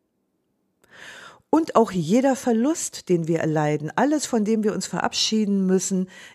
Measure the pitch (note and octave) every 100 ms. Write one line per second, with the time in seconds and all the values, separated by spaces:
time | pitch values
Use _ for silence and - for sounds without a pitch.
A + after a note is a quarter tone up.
0 | _ _ _ _ _ _ _ _ _ -
1 | - - - - _ D#4 E4 - G#3+ F#3
2 | D#3 A#3+ C4+ B3+ B3+ A3+ C4+ E4 - -
3 | - F3 E3 E3 D#3+ D#3 D3+ D3+ D#3 -
4 | C4+ D4+ - A#3 G#3 A3 G#3+ F#3+ - F3
5 | - - - A3 G3+ G3 F#3 F#3 - F#3
6 | F#3 - -